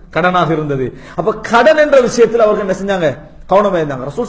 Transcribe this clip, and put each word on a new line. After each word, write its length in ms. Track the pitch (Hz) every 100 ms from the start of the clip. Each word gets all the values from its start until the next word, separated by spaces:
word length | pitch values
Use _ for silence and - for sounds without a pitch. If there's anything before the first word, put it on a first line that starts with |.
| -
கடனாக 380 | 160 180 180 160
இருந்தது. 460 | 156 151 139 123 - - -
அப்ப 180 | 185
கடன் 440 | 214 - 233 277 311
என்ற 240 | 302 269
விஷயத்துல 340 | 233 - 220 233
அவர்கள் 400 | 214 196 196 185
என்ன 0 |
செஞ்சாங்க? 540 | 196 190 156 123 - - -
கவனமா 240 | 190 208 175
இருந்தாங்க. 240 | 147 131
ரசூல் 240 | 131 143